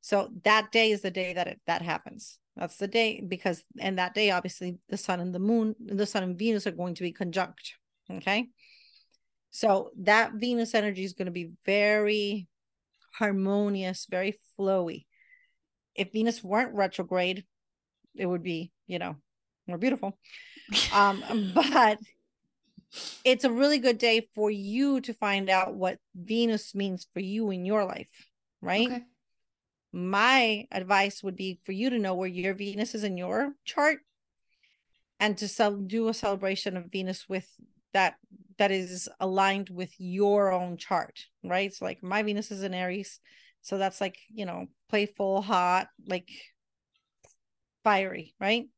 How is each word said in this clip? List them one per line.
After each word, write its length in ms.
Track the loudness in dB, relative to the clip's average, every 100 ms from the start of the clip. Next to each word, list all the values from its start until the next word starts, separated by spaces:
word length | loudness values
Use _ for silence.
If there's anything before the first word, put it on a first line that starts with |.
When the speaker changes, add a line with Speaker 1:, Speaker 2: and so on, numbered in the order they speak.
Speaker 1:
So 280 | 0 0 0 -2
that 280 | 6 6 6
day 200 | 4 4
is 100 | 2
the 80 | -2
day 240 | -4 -4
that 140 | -4 -4
it, 140 | -6 -4
that 140 | -4
happens. 560 | -2 -6 -6 -18 -18 -20 _ -10
That's 200 | -10 -6
the 100 | -2
day, 360 | 2 0 0 -8
because, 380 | -4 -2 -4 -8 -8
and 180 | -4 -2
that 160 | -2
day, 180 | 2 2
obviously, 460 | 2 -2 -8 -8 -10 _
the 80 | -10
sun 240 | -4 -2
and 120 | -2
the 60 | -2
moon, 340 | 2 2 2 -4
the 260 | -6 -2 -2
sun 180 | -2
and 140 | -4 -2
Venus 300 | 0 0 -2
are 40 |
going 240 | -4 -6 -4
to 80 |
be 100 | -6
conjunct. 600 | -4 -4 -2 -4 -6 -20 -20 _ _ _
Okay. 360 | -8 -2 -2 -2 _ _ -20 _ _ _ _ _ _ _
So 380 | 0 4 4 2 -4
that 320 | 4 6 4 0
Venus 400 | -2 0 2 2
energy 280 | 0 -2
is 100 | -8
gonna 180 | -6 -6
be 200 | -6 -8 -8 0
very 840 | 4 4 4 2 0 0 -4 -8 _ _ _ _ _ _ -2
harmonious, 880 | 0 0 0 2 0 -2 -4 -6 -6
very 300 | -4 -4 -6 _ -4
flowy. 480 | 0 2 0 -6 _ _ _ _ _ _ _ _ _ -6
If 180 | -4
Venus 300 | 0 -2 -2
weren't 320 | -2 0 0 0
retrograde, 680 | -2 0 -2 0 0 -2 -10 _ _ _ _ _ _ -6
it 120 | -4
would 160 | -2
be, 280 | -4 -6 -8 _ _
you 140 | -6
know, 160 | -6 -10 _ _ _ _ -12
more 100 | -2
beautiful. 400 | 0 0 -4 -8 _ -20 -20 -20 -4 -2 2
Um, 580 | 6 6 4 -2 -2 2
<laughs> 40 | 2
but 440 | 4 6 6 4 -6 _ _ _ _ _ _ -20 _ -14 -14 0 2
it's 180 | 4
a 80 | 4
really 280 | 4 4 4
good 180 | 2 4
day 320 | 4 4 0
for 160 | -2 0
you 520 | 0 -4 0 2 2
to 120 | -2
find 360 | -4 0 0 4
out 260 | 2 2 -2
what 220 | -2 -4 _ -18
Venus 580 | -4 0 2 0 -4
means 340 | -6 -6 -6 -10
for 60 | -10
you 320 | -6 -4 -4
in 140 | -4 0
your 180 | 0
life, 260 | 0 -4 -12 -20 -20 _ _ _
right? 260 | -2 0 0
Speaker 2:
Okay. 160 | -2 -10 _ _ _ _ _ _ _ _
Speaker 1:
My 760 | -8 -2 2 6 6 4 0 -4
advice 520 | -6 2 2 2 -2
would 120 | -8 -6
be 240 | -8 -8 -8
for 80 |
you 160 | -2 -2
to 100 | 0
know 140 | -2
where 160 | -2 -4
your 240 | -2 -2
Venus 420 | -2 -6 -4 -4 -4
is 80 |
in 140 | -4 -4
your 360 | -2 -2 -2 -6 -8
chart, 320 | 2 2 2 _ _ _ _ _ _ _ _ _ _ _ _
and 180 | -2 0
to 80 | -6
cel-, 280 | 2 2 2
do 320 | -4 -2 -2
a 60 |
celebration 640 | 0 -2 0 -2 -2 -4 -6
of 80 | -8
Venus 360 | -6 -6 -6 -6
with 220 | -8 -8 _ -20 _ _
that, 220 | 2 2 0 _ -20 -20 0
that 120 | 2
is 380 | 2 -4 -8 -10 -4
aligned 500 | -2 2 2 2 -4
with 220 | -8 -10 _
your 540 | -8 2 4 4 4
own 260 | 2 -2 -8
chart, 420 | -2 -2 -2 -10 -20 _
right? 300 | -4 -2 -2
So, 120 | -4 -8
like, 180 | -8
my 180 | -4 -2
Venus 300 | -2 -4 -6
is 120 | -8
in 100 | -6
Aries. 460 | -4 -4 -6 -10 -16 _ _ _ _
So 160 | -8 -2
that's, 220 | -2 -2
like, 180 | -6 -6 _
you 160 | -10 -8
know, 220 | -8 -10 _ _
playful, 520 | 0 0 _ 0 0
hot, 460 | 2 2 4 2 0 _ -6
like, 240 | -6 -6 -20 -20 _ _ _ _ _ _ _ _ _ _ _ _ _
fiery, 520 | 2 2 2 -6 -14 _
right? 260 | 0 0 -2